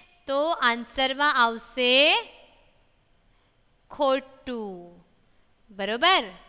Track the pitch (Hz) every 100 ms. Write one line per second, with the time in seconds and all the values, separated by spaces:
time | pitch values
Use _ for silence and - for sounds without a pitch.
0 | _ _ - 277 311 330 247 233 233 -
1 | 262 269 294 269 233 226 - - 247 262
2 | 302 440 453 - - _ _ _ _ _
3 | _ _ _ _ _ _ _ _ _ -
4 | 277 269 - - - 240 208 180 175 175
5 | _ _ _ _ _ _ _ 196 196 233
6 | 339 370 214 185